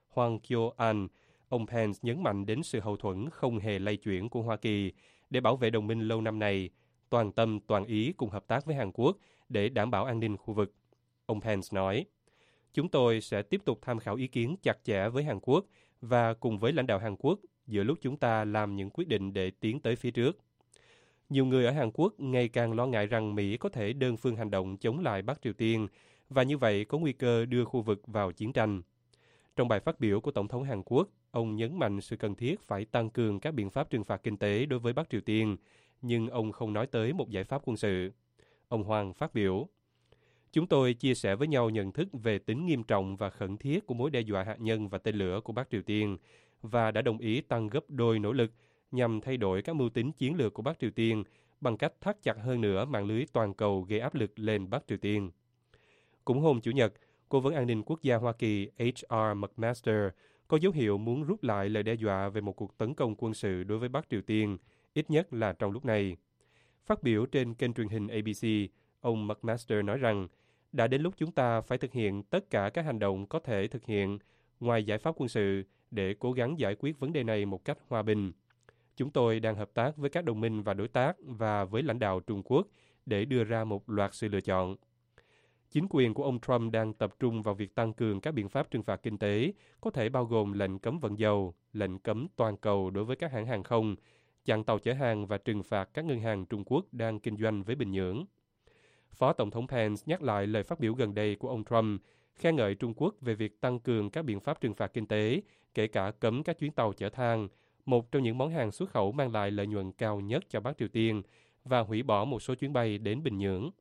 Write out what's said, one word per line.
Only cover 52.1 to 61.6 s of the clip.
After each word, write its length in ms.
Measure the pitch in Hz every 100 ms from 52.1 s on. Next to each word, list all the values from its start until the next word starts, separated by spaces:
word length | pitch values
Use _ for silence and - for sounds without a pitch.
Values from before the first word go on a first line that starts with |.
| 208
chặt 140 | 123 107
hơn 240 | 120 123
nữa 240 | 104 95 135
mạng 200 | 110 101
lưới 200 | 110 -
toàn 200 | 120 104
cầu 280 | - 107 98
gây 180 | 92 107
áp 160 | 127 139
lực 240 | 107 -
lên 300 | 110 104 95
Bắc 180 | 131 -
Triều 100 | 98
Tiên." 340 | 101 104 92 - _ _ _ _ _ _ _ _ -
Cũng 140 | 127
hôm 220 | 160 120
Chủ 100 | 117
nhật, 220 | 135 110 - _ _ -
cố 80 | 135
vấn 160 | 135 160
an 120 | 120
ninh 160 | 110
quốc 180 | 107 160
gia 140 | 131 113
Hoa 180 | 120
Kỳ 360 | 113 110 104 101 -
H 40 | 120 - -
R 260 | 113 107 104
McMaster 760 | 101 - 113 123 117 107 98 - _ _ -
có 100 | 156
dấu 140 | 190
hiệu 260 | 160 107 101
muốn 260 | 113 135
rút 200 | 147 220
lại 260 | 127 101